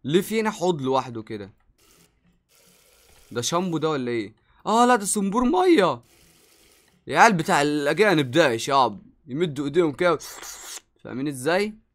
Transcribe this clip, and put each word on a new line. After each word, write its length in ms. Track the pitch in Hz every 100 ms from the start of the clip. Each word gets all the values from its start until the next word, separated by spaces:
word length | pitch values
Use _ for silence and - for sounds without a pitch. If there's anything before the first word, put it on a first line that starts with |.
ليه 160 | 127 175
في 200 | 196 220
هنا 100 | 220
حوض 320 | 214 180 160
لوحده 400 | 131 131 127 113
كده؟ 300 | 107 110 101 _ _ _ _ _ _ _ _ _ _ _ _ _ _ _ _ _ _
ده 80 | 110
شامبو 380 | 120 170 190 160
ده 120 | 156
ولا 200 | 147 123
ايه؟ 240 | 117 104 _ _ _ -
اه 200 | 220 247
لا، 100 | 247
ده 80 |
صنبور 400 | 202 214 196 214
مية. 580 | 240 370 370 320 175 120 _ _ _ _ _ _ _ _ _ _ -
العيال 240 | 143 220
بتاع 300 | 175 160 165
الاجانب 680 | 147 147 143 160 208 160 131
ده 200 | 135 151
يا 60 | 117
شباب، 460 | 143 139 120 95 - _ 151
يمدوا 380 | 131 175 135
ايديهم 280 | 143 151 165
كده، 260 | 131 180 151 - - - - - - _ _
فاهمين 280 | 110 113 143
ازاي؟ 460 | 135 135 180 214 214 _